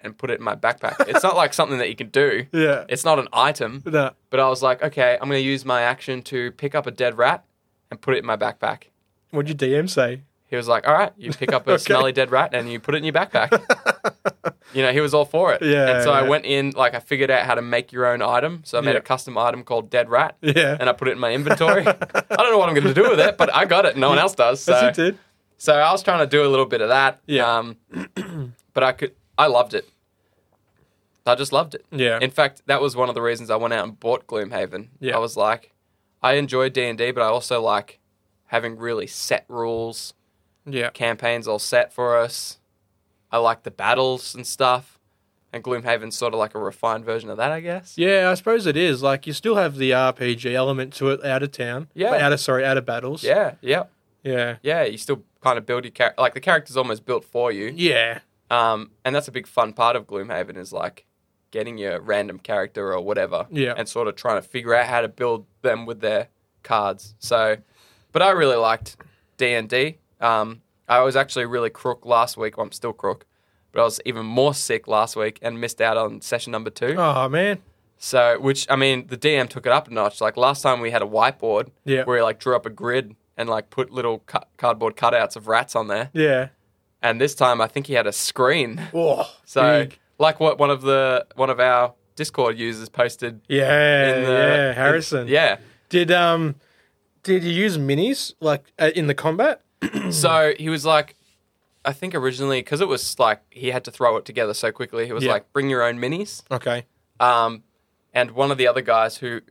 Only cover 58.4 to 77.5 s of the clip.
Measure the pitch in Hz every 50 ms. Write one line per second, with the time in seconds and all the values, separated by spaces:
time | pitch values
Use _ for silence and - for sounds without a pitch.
58.4 | _ - 123 120 113 113 110 107 110 - _ _ - 131 135 143 - - 117 127
59.4 | 107 - - 123 117 110 107 123 117 117 120 120 104 - 104 98 98 117 104 87
60.4 | 92 101 90 92 90 92 98 95 87 90 - _ _ _ _ _ _ _ _ _
61.4 | _ _ - 110 107 120 117 107 101 98 87 87 98 107 104 101 101 104 90 92
62.4 | - - 110 101 95 101 - 107 101 98 92 92 90 101 104 101 92 92 90 85
63.4 | 87 - 165 147 135 120 120 113 113 - - 117 117 107 - - - 123 110 95
64.4 | - - - 127 113 117 117 120 120 120 123 120 113 107 107 - 127 120 117 110
65.4 | 104 _ _ _ - 127 113 113 117 113 113 104 110 104 107 101 117 - _ _
66.4 | _ _ _ _ - - 117 107 104 98 92 - - 104 - _ - - 117 113
67.4 | 110 110 107 107 - _ _ _ _ _ _ _ _ _ - 156 180 196 190 175
68.4 | 151 139 123 117 113 113 113 - - - - - - _ _ _ _ _ _ -
69.4 | 131 123 120 117 113 107 120 123 135 156 160 _ _ _ _ - - 117 113 110
70.4 | 107 110 113 113 _ _ _ _ _ - 120 123 127 135 127 135 135 135 - 131
71.4 | 120 120 120 120 117 113 113 - - 127 120 - - 117 120 117 117 120 - -
72.4 | 110 110 - - 110 98 - - - 120 107 - - 98 101 - _ _ _ _
73.4 | _ _ _ _ _ _ - 113 117 113 107 - - 127 117 113 110 110 113 127
74.4 | 135 147 139 139 - - 117 110 - - 110 107 113 113 - 110 107 113 110 -
75.4 | 110 117 117 117 117 117 - - 110 113 110 113 110 107 110 107 - - 123 117
76.4 | - 120 117 110 113 110 - - 120 123 156 180 175 156 139 131 131 131 139 165
77.4 | 190 208